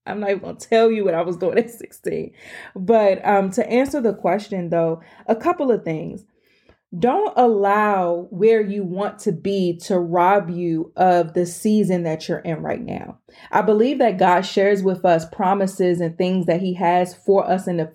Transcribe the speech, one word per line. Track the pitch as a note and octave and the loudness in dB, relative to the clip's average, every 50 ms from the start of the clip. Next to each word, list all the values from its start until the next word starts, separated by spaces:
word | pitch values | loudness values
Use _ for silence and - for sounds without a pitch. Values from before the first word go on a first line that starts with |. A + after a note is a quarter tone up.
| _ | _
I'm | - G3 G#3+ | -10 -8 -6
not | G#3 G3 | -4 -4
even | G3+ G3 | -4 -4
gonna | - F2 - - | -6 -12 -14 -16
tell | - - A3+ A3+ A3+ A3+ | -6 0 2 4 4 4
you | A3+ G#3+ G3 | 2 2 2
what | F#3 E3 | 2 2
I | E3 | 2
was | E3+ F3+ F3 | 2 -2 -4
doing | E3 F#3 E3 - A3+ | -2 -2 0 0 0
at | A3+ - | -2 -2
sixteen. | - - - - - - - - - - - - _ _ - - - - - - _ | -8 -18 -18 -20 -20 -10 -8 -6 -6 -6 -8 -10 _ _ -20 -20 -20 -20 -20 -16 _
But, | G3 F#3 G3 A#3 A3 G#3 G3 F#3+ F#3 - | -10 0 2 2 4 4 4 2 2 0
um, | G3 G3+ G3 G3 F#3+ | 2 2 2 2 0
to | F#3+ B3 - - | -2 -2 -2 0
answer | A3 B3+ C#4 C4+ - C#4+ | 0 0 0 0 -2 -2
the | A#3 A3 G#3 | 0 -2 -2
question, | - - F3 F3+ G#3 G3+ - G3+ F#3 F3 E3 | 0 -2 -2 -2 -2 -4 -6 -8 -8 -4 -2
though, | E3+ E3+ E3 E3 E3 E3 - - - - - - | 0 0 0 0 -2 -6 -10 -20 -20 -14 -4 -4
a | A3+ | -4
couple | A3+ - E4+ F4 E4+ C#4+ B3+ | -2 0 -2 -2 0 0 0
of | A3 F#3+ - | 0 0 -2
things. | E3 D#3+ D#3 - E3 - F#3 _ _ _ _ _ _ _ _ _ _ _ _ _ _ - E3+ | -6 -8 -6 -8 -10 -14 -16 _ _ _ _ _ _ _ _ _ _ _ _ _ _ -4 0
Don't | A3+ B3 D4 G4 G#4+ - - - | 0 0 2 0 -2 0 2 2
allow | B3 A#3 A3 G3 G3 G3 G3+ G#3+ G#3+ G#3 G3+ F#3+ F3+ E3+ F3 F3 F3+ - | 4 4 4 2 2 2 2 2 2 2 2 0 0 0 -2 -4 -6 -10
where | G3+ E3+ G#3 A3+ A3+ A3 | -4 2 4 4 4 4
you | G#3+ G3 G3+ G#3 F#3+ | 2 -2 -4 -6 -6
want | E3+ F3+ G3 G#3 F#3+ - - | -6 -6 -6 -6 -6 -8 -4
to | - G#3+ | -4 -4
be | E3+ C#3+ - G3 G3+ G3 F3+ F3 E3+ E3+ - | -4 -2 -4 -4 -2 0 0 -2 -2 -4 -4
to | - G3 F3+ | -2 -2 -2
rob | E3+ E3 F3 F3 F3 F#3 G3+ G3+ F3 E3 | 0 0 2 2 4 4 4 2 0 -2
you | F3 F3 F3 E3+ E3 D#3+ E3 - _ | -6 -6 -4 -2 -2 -2 -4 -6 _
of | - F#3 F#3 F3 F3 E3 D#3+ | 2 2 4 4 4 2 0
the | - F3+ F3 | -2 -2 -2
season | E3+ - - - G#3+ G#3+ G#3+ G3 F3 F#3 F3 | -2 -6 -4 0 2 2 2 2 2 0 0
that | E3+ D#3+ D#3+ D#3+ - - | 0 -4 -4 -6 -6 -8
you're | E3 - | -8 -6
in | - F3 D#3+ D#3 | -4 -6 -6 -6
right | D#3+ D3+ - - | -6 -6 -6 -6
now. | - - - - - G1+ - _ _ _ _ - - - | -6 -10 -10 -10 -12 -14 -18 _ _ _ _ -20 -16 -2
I | - G3+ | -2 0
believe | F#3+ G#3 G#3+ G#3+ A#3 C4+ D4 C4 | 2 2 4 4 2 2 2 2
that | B3+ A3 F#3+ F#3 | 2 0 2 2
God | F#3 F3+ F3+ F#3+ | 4 4 4 2
shares | F#3+ - - G#3 G3 G3+ G3+ G3 | 0 0 0 2 2 2 2 2
with | F#3 F#3+ F#3 F3+ - | 0 -2 -2 2 2
us | F3+ E3+ E3 E3 - | 2 2 2 0 -6
promises | - - G3 F#3 G3 G3 F#3+ F#3+ - - F#3 F3+ F3 E3+ | -6 -2 0 0 2 0 0 -4 -2 0 0 2 2 0
and | E3+ E3 E3 - | -2 -4 -2 -2
things | F#3 F3+ F#3 F#3 E3+ | -2 0 0 0 0
that | F#3 E3 F3 | 0 0 0
he | F#3+ F#3 F3+ | 0 -4 -4
has | F3+ F#3 E3+ F3 F3+ F3+ F3+ - | 0 0 2 2 2 0 -2 -6
for | _ - - G3 G3 - - | _ 0 2 2 2 4 2
us | F#3 F#3 - | -2 -2 -2
in | F#3 F3 E3 | -4 -4 -4
the | D#3+ D#3+ | -4 -6